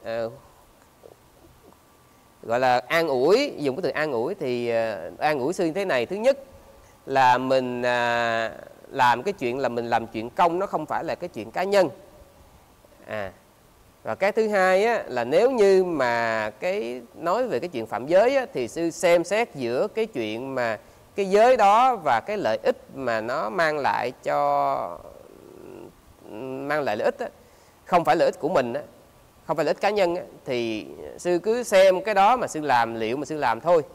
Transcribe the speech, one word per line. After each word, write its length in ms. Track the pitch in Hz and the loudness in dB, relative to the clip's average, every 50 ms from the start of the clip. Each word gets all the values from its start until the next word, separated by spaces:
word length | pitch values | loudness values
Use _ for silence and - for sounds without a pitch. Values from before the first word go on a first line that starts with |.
| - | -8
à, 200 | 110 113 117 117 113 123 127 - - - - - _ _ _ - _ _ _ - - - _ _ _ _ - - - - _ _ - - _ _ _ _ _ _ _ _ _ _ _ _ _ - | -6 -6 -4 -6 -6 -8 -12 -20 -20 -20 -20 -20 _ _ _ -20 _ _ _ -20 -20 -20 _ _ _ _ -20 -20 -20 -20 _ _ -20 -20 _ _ _ _ _ _ _ _ _ _ _ _ _ -6
gọi 160 | 101 113 123 | -2 -2 2
là 220 | 131 127 123 123 - - | 2 4 2 2 0 0
an 200 | 151 165 165 160 | 0 0 2 2
ủi, 460 | 139 123 127 156 196 247 285 277 - - | 0 2 4 4 4 4 2 0 -4 -4
dùng 180 | - 139 127 | -4 -4 -4
cái 60 | 156 185 | -2 -4
từ 60 | 143 | -4
an 220 | - - 151 156 | -2 -2 -4 -2
ủi 240 | 135 113 113 151 202 | -2 -2 -2 -4 -4
thì, 340 | - 160 131 123 120 120 117 | -6 -4 -4 -2 -2 -2 0
à, 400 | 117 113 113 113 107 87 80 85 87 - | 0 0 0 -2 -4 -8 -10 -12 -10 -4
an 200 | - 151 156 143 | -2 -2 -2 -2
ủi 140 | 120 143 185 | -2 -4 -2
sư 120 | - 185 | -2 -2
như 80 | 160 151 | -2 -2
thế 120 | 190 202 | -4 -2
này. 200 | 185 151 123 120 | -2 0 -2 -2
Thứ 100 | - 175 | -2 -6
nhất 240 | 202 220 262 277 277 - - - - - - - - - - - _ _ | -2 0 0 0 0 -4 -20 -20 -20 -20 -20 -20 -20 -20 -20 -20 _ _
là 320 | - 135 135 131 127 123 123 | -2 0 4 4 4 4 4
mình, 440 | 131 131 135 131 127 127 123 123 | 2 2 0 0 0 -2 -4 -2
à, 720 | 123 123 123 120 120 120 117 120 120 117 113 113 113 110 71 - - - - - - - | -2 0 0 0 0 0 0 0 0 0 0 0 -2 -4 -6 -12 -18 -20 -20 -20 -20 -12
làm 320 | - 135 127 120 120 120 127 | -2 2 2 2 2 2 -2
cái 100 | 196 202 | -6 -6
chuyện 260 | - 139 123 120 135 | -4 -4 -4 -2 -2
là 100 | 135 123 | -2 -2
mình 200 | 117 120 117 117 | -2 -4 -4 -2
làm 180 | 120 113 113 110 | -2 -2 -2 -4
chuyện 220 | - 113 110 123 | -8 -10 -10 -8
công, 300 | - - 180 175 165 180 | -2 0 0 0 0 -2
nó 60 | 196 | -4
không 200 | 196 - 170 156 | -4 -6 -8 -6
phải 180 | - 127 110 139 | -6 -6 -6 -6
là 120 | 165 120 | -6 -8
cái 120 | - - 175 | -8 -8 -12
chuyện 240 | - 120 104 110 | -10 -12 -12 -10
cá 120 | - - 180 | -6 -6 -4
nhân. 260 | 196 202 202 185 143 127 - - - - - - _ _ _ - - - - _ _ _ _ _ - - _ - | 2 4 4 2 2 0 -10 -20 -20 -20 -20 -20 _ _ _ -20 -20 -20 -20 _ _ _ _ _ -20 -20 _ -16
À, 260 | - - 107 101 95 90 - _ _ _ _ _ _ _ _ _ _ _ _ _ | -10 -10 -8 -8 -10 -12 -18 _ _ _ _ _ _ _ _ _ _ _ _ _
và 120 | - 110 | -8 -4
cái 160 | - 185 196 | -2 -2 0
thứ 160 | 208 226 220 214 | 0 0 0 0
hai 380 | 208 196 185 185 185 190 208 | 2 2 4 4 4 4 4
á, 180 | 233 233 190 - - | 2 0 -2 -4 -4
là 160 | 120 123 117 | -4 -4 -2
nếu 280 | 120 143 170 220 262 | 2 2 4 4 4
như 320 | 269 240 202 196 190 185 185 | 4 4 4 6 6 6 4
mà 640 | 180 170 147 131 120 117 117 117 113 113 113 107 107 107 - | 2 0 0 0 0 2 0 0 0 0 0 -2 -4 -6 -6
cái 420 | - 180 190 208 226 233 247 254 240 - - | -4 -4 -4 -4 -6 -6 -8 -10 -12 -16 -16
nói 320 | - 156 170 180 226 262 233 | -6 -2 -2 0 0 0 -2
về 120 | 160 120 | -2 -4
cái 100 | 117 180 | -4 -4
chuyện 160 | 175 120 113 | -6 -6 -6
phạm 220 | 107 117 104 120 143 | -4 -6 -6 -2 2
giới 280 | 170 185 220 247 277 | 4 4 4 4 2
á, 100 | 269 247 - - | 0 -2 -2 -4
thì 140 | 147 123 110 | -6 -6 -4
sư 220 | - 156 170 165 | -4 -4 -4 -4
xem 340 | 156 - - 175 170 175 170 | -4 0 2 4 4 4 2
xét 320 | - 196 220 240 233 - | 0 0 -2 -2 -2 -4
giữa 320 | 143 127 117 117 135 180 214 | -6 -4 -4 -2 -2 -2 -2
cái 180 | - 220 226 | -2 -4 -6
chuyện 500 | - - 131 113 107 107 113 131 135 135 | -4 -4 -6 -4 -4 -4 -6 -8 -6 -4
mà 240 | 131 123 113 110 104 - - - - - _ _ | -4 -2 -2 -4 -6 -10 -20 -20 -20 -20 _ _
cái 140 | - 202 190 | -6 -4 2
giới 280 | 185 208 220 247 262 233 | 4 6 6 6 6 6
đó 380 | 208 196 208 226 254 262 247 | 6 6 6 6 6 4 2
và 240 | 208 156 147 123 113 | 0 0 0 0 0
cái 180 | - - 208 208 | 0 -2 -6 -2
lợi 220 | 160 110 110 - - | 0 -2 -2 0 0
ích 140 | 180 254 - - - - | -2 -2 -2 -8 -18 -12
mà 260 | 135 135 123 117 110 | -6 -4 -2 -2 -2
nó 280 | 107 113 127 151 190 214 | -2 -4 -4 -4 -4 -4
mang 300 | 220 185 165 156 151 151 | -2 0 0 0 0 0
lại 320 | 135 113 104 110 110 123 131 - - | 0 0 0 0 -2 -4 -6 -6 -6
cho, 760 | 143 147 143 143 143 143 143 143 139 139 127 117 90 85 76 - - - - - - - - - - - - - 92 95 92 90 95 95 - _ - - _ - - 104 104 123 131 131 131 139 143 | -2 0 0 0 2 2 0 0 0 -2 -2 -4 -8 -10 -12 -16 -20 -20 -20 -20 -20 -20 -20 -20 -20 -20 -20 -20 -18 -18 -18 -18 -20 -20 -20 _ -20 -20 _ -20 -16 -14 -12 -10 -10 -8 -8 -4 -4
mang 160 | 147 151 143 | -2 -2 0
lại 140 | 120 107 110 | -2 -2 -2
lợi 80 | 117 | -2
ích 140 | 214 240 - | -4 -4 -4
á, 80 | 247 - - - - - _ _ _ _ _ _ _ | -10 -12 -12 -16 -20 -20 _ _ _ _ _ _ _
không 200 | - 185 175 165 | 0 0 2 4
phải 100 | - 151 | 4 2
lợi 100 | 170 143 | 4 2
ích 140 | - - - | 0 0 -2
của 100 | - 151 | -6 0
mình 240 | 185 156 127 120 117 | 0 0 0 0 -4
á, 80 | 147 - - - - - _ _ - _ _ _ _ _ - | -8 -10 -12 -20 -20 -20 _ _ -20 _ _ _ _ _ -6
không 100 | 160 151 | -2 -2
phải 80 | 156 | 0
lợi 60 | 147 | -2
ích 100 | 185 - | -2 0
cá 80 | - 202 | -2 -2
nhân 260 | 214 208 190 175 170 | 2 2 2 0 0
á, 60 | 175 123 95 - 143 - | -4 -6 -12 -16 -16 -8
thì 420 | - 131 120 117 113 110 107 82 67 76 78 76 73 58 - | -4 -4 -2 -2 -2 -4 -6 -8 -12 -14 -14 -14 -14 -14 -8
sư 220 | - 175 175 170 170 | -2 0 0 0 0
cứ 200 | 214 226 247 240 | 0 -2 -2 -2
xem 380 | - 214 190 190 190 185 180 | 2 4 6 8 8 6 4
cái 140 | 185 214 214 | 0 0 2
đó 220 | 190 196 208 247 254 | 4 6 6 4 2
mà 100 | 190 123 | 0 -4
sư 140 | - 156 | -4 -4
làm, 340 | 151 143 127 120 117 113 117 | 0 2 2 2 2 2 -2
liệu 220 | 113 110 110 120 143 | -4 -2 -2 -2 -4
mà 80 | 147 | -6
sư 120 | - 156 151 | -6 -6 -2
làm 240 | 143 123 113 113 | 0 -2 -2 -2
thôi. 220 | 120 160 180 165 139 - - | 2 2 2 2 2 0 -12